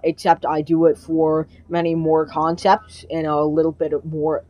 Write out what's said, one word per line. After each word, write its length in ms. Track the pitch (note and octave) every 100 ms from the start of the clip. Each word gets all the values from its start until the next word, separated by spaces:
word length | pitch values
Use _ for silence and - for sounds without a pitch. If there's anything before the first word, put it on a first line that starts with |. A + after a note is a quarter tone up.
except 420 | E3 - F#3 E3+
I 160 | - D#3
do 240 | D3+ E3
it 140 | E3 D3
for 500 | - D#3+ D#3 D#3 D#3+ - -
many 240 | E3+ E3+
more 320 | E3 D#3+ D#3+ D3+
concepts 800 | D3+ D#3+ F3 F#3+ - - - -
in 160 | D#3+
a 180 | D#3 D3+
little 300 | D3+ D3+ D#3+
bit 320 | D#3 D#3 D3
more 400 | D#3+ D#3 D#3 D3+